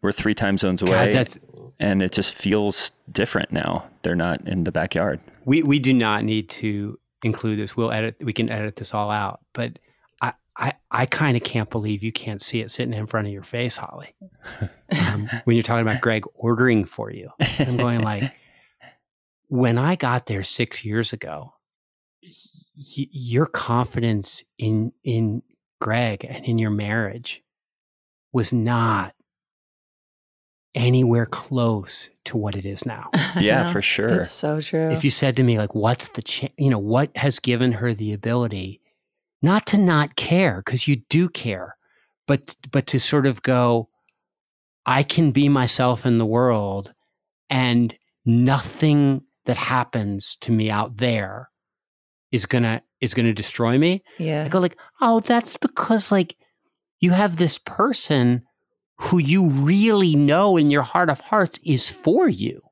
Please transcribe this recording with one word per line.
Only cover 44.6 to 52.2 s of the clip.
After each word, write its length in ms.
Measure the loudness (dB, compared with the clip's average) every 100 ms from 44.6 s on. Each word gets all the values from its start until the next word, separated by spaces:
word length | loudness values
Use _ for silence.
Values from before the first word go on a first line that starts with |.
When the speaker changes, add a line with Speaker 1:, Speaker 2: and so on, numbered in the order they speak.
| _ _ 0
Speaker 2:
'I 180 | 0
can 280 | 2 2 2
be 160 | 4 4
myself 560 | 4 2 2 2 2 2
in 120 | 2
the 80 | 2
world 680 | 2 2 2 0 -6 -8 _ _ _ _ _ _
and 460 | 0 2 4 2 -2 _ _ 2
nothing 960 | 4 4 2 -2 0 2 4 4 0 _ _ -4
that 120 | -4
happens 800 | 0 -2 -2 -2 -4 -4 -8 -10
to 100 | 0
me 180 | 0 2
out 280 | -2 -4 -2
there 520 | -2 -2 -4 -10 -18 _ _ _ _ _ _ _